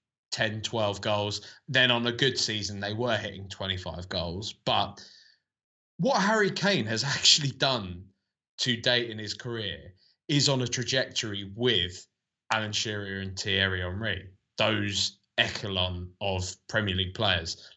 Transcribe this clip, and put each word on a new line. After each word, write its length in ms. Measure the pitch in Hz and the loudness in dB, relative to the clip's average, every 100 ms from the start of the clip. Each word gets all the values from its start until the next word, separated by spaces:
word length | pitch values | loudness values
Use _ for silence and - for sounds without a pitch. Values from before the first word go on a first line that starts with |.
| _ _ _ | _ _ _
ten, 300 | - 110 107 | -2 -2 -2
twelve 400 | 104 117 104 98 | -4 0 0 0
goals. 400 | 107 104 104 104 - - - | 0 2 0 -4 -10 -16 0
Then 240 | 131 127 | 4 6
on 160 | 120 120 | 6 2
a 60 | |
good 260 | 120 135 - | 2 2 2
season, 400 | - 107 95 101 | 0 -2 -4 -4
they 140 | 101 | -4
were 240 | 107 120 107 | -2 0 0
hitting 320 | 101 92 95 | -2 -8 -12
twenty-five 580 | - 95 95 90 82 92 | -6 -4 -4 -6 -8 -6
goals. 460 | 92 85 90 107 - - | -4 -4 -6 -8 -6 0
But 380 | 107 98 - - - - _ _ _ _ _ _ - | 0 0 -4 -18 -20 -20 _ _ _ _ _ _ -2
what 240 | 214 240 | 2 4
Harry 280 | 196 220 196 | 4 4 2
Kane 360 | - 190 180 110 | 2 2 2 0
has 180 | 113 | -2
<laughs> 120 | 139 - | -2 2
actually 360 | - - 143 | 6 6 4
done 540 | - 143 123 92 87 92 _ _ _ _ - | 0 0 2 -2 -10 -14 _ _ _ _ -4
to 180 | 123 117 | -2 0
date 320 | 127 123 113 | 2 0 0
in 100 | 110 | -6
his 140 | 104 | -8
career 600 | - 123 117 104 71 - - _ _ - | -8 -6 -6 -6 -8 -12 -20 _ _ 0
is 200 | 147 143 | 4 4
on 140 | 131 | 4
a 60 | 120 | 0
trajectory 840 | 127 117 131 - - 113 101 98 101 | -2 0 0 0 -2 -4 -6 -8 0
with 520 | 123 104 90 92 - _ _ _ - | 2 2 0 -4 -16 _ _ _ -2
Alan 180 | 110 107 | 0 0
Shearer 480 | 104 113 104 98 98 | -2 -2 -4 -4 -6
and 180 | 95 95 | -6 -4
Thierry 440 | 104 98 95 92 | 0 2 2 0
Henry, 480 | 90 92 110 92 95 - _ - | -2 -4 -4 -6 -8 -18 _ 0
those 600 | 110 104 104 95 - - _ - | 2 2 0 -2 -4 -6 _ -2
echelon 720 | 110 - 107 92 90 90 90 - | 0 -2 -4 0 0 -2 -8 -6
of 340 | 101 95 90 - - | -2 -2 -4 -8 -4
Premier 260 | 110 104 90 | 0 0 0
League 180 | 92 | -2
players. 560 | 95 107 87 82 - - | 0 2 2 -2 -10 -12